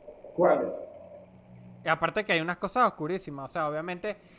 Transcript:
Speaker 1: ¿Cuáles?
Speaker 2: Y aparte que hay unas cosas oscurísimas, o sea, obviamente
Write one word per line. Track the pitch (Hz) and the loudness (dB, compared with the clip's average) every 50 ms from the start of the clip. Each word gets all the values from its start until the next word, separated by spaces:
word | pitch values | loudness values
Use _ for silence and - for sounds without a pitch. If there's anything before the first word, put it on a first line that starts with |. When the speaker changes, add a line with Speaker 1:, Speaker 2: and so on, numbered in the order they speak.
| - - - - - - - | -20 -20 -20 -18 -18 -6 0
Speaker 1:
¿Cuáles? | - 175 - - - - - - - - - - - - - - - - - - - - - - - - - - - - | 4 4 6 6 4 2 -2 -6 -8 -10 -12 -14 -16 -18 -18 -18 -20 -20 -20 -20 -20 -20 -20 -20 -20 -20 -20 -18 -4 0
Speaker 2:
Y | 165 | 0
aparte | 165 160 170 165 - 220 202 | 2 2 2 0 0 0 2
que | - 185 | 2 2
hay | 165 | 2
unas | 160 170 175 - | 2 0 -2 -2
cosas | - 190 - 247 247 202 | -4 -2 2 4 4 4
oscurísimas, | - - 156 156 185 185 - 156 143 139 135 | 2 0 -4 -2 -2 -4 -4 -6 -10 -8 -8
o | 131 - | -6 -4
sea, | 175 156 147 | -2 0 0
obviamente | 151 156 160 180 180 175 196 214 196 - - - - | 0 -2 -4 -4 -6 -4 -4 -6 -6 -8 -12 -20 -20